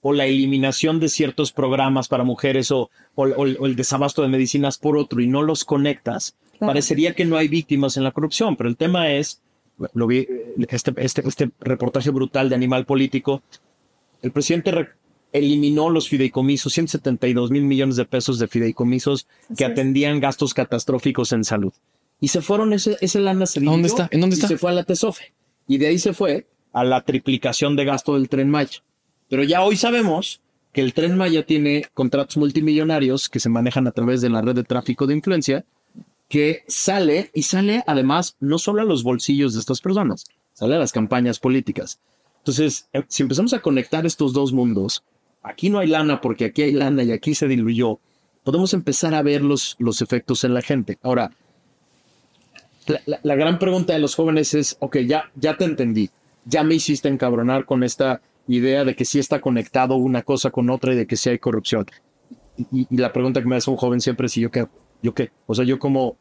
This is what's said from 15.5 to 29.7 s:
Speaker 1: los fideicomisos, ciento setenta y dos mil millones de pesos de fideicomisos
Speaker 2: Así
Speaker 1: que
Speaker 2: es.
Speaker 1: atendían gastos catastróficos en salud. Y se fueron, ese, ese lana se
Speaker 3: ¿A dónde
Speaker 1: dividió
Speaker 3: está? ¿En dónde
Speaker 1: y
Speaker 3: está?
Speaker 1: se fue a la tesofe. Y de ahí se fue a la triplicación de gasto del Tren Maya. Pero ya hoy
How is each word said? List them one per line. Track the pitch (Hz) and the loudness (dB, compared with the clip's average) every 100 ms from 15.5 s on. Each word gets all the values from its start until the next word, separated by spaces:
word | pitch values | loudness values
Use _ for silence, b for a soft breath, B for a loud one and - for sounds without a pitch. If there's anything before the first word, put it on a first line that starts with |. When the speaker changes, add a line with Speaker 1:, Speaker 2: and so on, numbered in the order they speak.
| 147 147 151 160 | 2 2 2 2
Speaker 1:
los | 160 - | 2 2
fideicomisos, | 143 131 131 131 143 143 | 0 2 2 0 0 0
ciento | 170 165 | -2 -2
setenta | 147 135 123 127 | -2 -2 0 0
y | |
dos | 123 120 | 0 2
mil | 143 | 2
millones | 139 135 135 127 | 2 2 2 0
de | 120 | 0
pesos | 131 117 123 | -2 -2 -2
de | 113 | 0
fideicomisos | 120 113 - 120 127 143 139 - b b | 0 -2 0 0 0 0 -4 -6 b b
Speaker 2:
Así | - | -2
Speaker 1:
que | 131 | -2
Speaker 2:
es. | |
Speaker 1:
atendían | 117 135 135 143 147 | 0 2 2 2 2
gastos | 135 131 139 | 0 0 -2
catastróficos | - 127 120 - 123 143 135 117 | -2 -2 -2 -2 0 0 -2 0
en | 117 | 0
salud. | 107 110 98 _ _ _ _ _ | 0 -2 -4 _ _ _ _ _
Y | 143 | -2
se | 180 | -2
fueron, | 147 208 220 | 0 0 2
ese, | 208 214 208 | 0 0 -2
ese | 185 202 | 0 0
lana | 196 190 185 | 2 2 0
se | - | 0
Speaker 3:
¿A | |
dónde | 147 165 170 | 2 4 2
Speaker 1:
dividió | 233 | 0
Speaker 3:
está? | 170 | 0
¿En | 156 | 2
dónde | 185 180 | 2 2
Speaker 1:
y | |
Speaker 3:
está? | 151 | 0
Speaker 1:
se | 160 | 0
fue | 175 | 0
a | |
la | 175 | 0
tesofe. | 170 175 226 - - _ _ _ - | 0 0 0 -4 -16 _ _ _ -2
Y | 135 | 0
de | 151 | 2
ahí | 170 | 2
se | 208 | 0
fue | 175 190 147 - _ _ | 0 -2 -2 -6 _ _
a | - | -2
la | 123 127 | 2 0
triplicación | - 131 139 131 127 117 143 143 | 0 -2 0 -2 -2 -2 0 0
de | 139 | 0
gasto | 135 - 143 | -2 0 0
del | 131 | 0
Tren | 135 135 | 0 2
Maya. | 151 135 - _ _ _ _ _ | 0 -2 -6 _ _ _ _ _
Pero | 135 | -2
ya | 143 175 | 2 2
hoy | 196 | 2